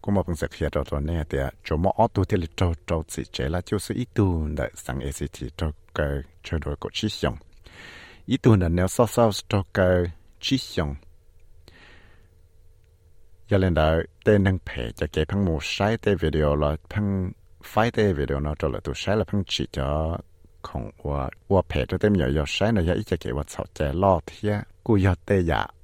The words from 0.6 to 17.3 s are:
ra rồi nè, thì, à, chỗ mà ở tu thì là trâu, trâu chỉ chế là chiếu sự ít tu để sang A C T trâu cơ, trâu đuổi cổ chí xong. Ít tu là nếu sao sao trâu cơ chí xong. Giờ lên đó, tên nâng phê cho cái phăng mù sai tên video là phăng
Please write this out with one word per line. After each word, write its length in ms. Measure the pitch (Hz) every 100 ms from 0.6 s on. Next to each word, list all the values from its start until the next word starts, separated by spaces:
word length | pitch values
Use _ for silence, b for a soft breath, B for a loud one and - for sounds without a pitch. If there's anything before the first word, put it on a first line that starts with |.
| 76
ra 100 | 78 67
rồi 100 | 73
nè, 240 | 73 82 73
thì, 80 | 69
à, 120 | 67 -
chỗ 120 | - 78
mà 140 | 95 -
ở 100 | 117
tu 100 | -
thì 120 | 92 104
là 100 | 82 -
trâu, 180 | 90 82 -
trâu 180 | 82 78
chỉ 140 | - -
chế 160 | - 65
là 120 | 87
chiếu 180 | - 104
sự 160 | -
ít 140 | 117 123
tu 320 | - 98 85 76 78
để 120 | 64
sang 260 | - - 65
A 100 | 65
C 220 | 69 73
T 240 | - 60 -
trâu 140 | 80 - -
cơ, 280 | - 73 71 65 -
trâu 180 | - 82
đuổi 100 | 76 73
cổ 80 | -
chí 160 | - 107
xong. 280 | - - - - - B B B B B B -
Ít 160 | 127
tu 140 | - 107
là 120 | 87
nếu 200 | 87 92
sao 180 | - 120
sao 240 | - 117 98 -
trâu 140 | 104 -
cơ 320 | - 92 90 85 - - -
chí 180 | - 135
xong. 360 | - - 76 69 - - - - - - - b b b b b b b - _ - - _ _ _ - - - -
Giờ 100 | 98
lên 160 | 95
đó, 220 | 80 78 80 - _
tên 200 | - 104
nâng 140 | 95 92
phê 320 | - - 58 -
cho 100 | -
cái 120 | - 78
phăng 160 | 98
mù 140 | 95 78
sai 340 | - - 101 113
tên 180 | - 95
video 400 | 80 76 73 73
là 200 | 73 78 -
phăng 420 | - 101 98 92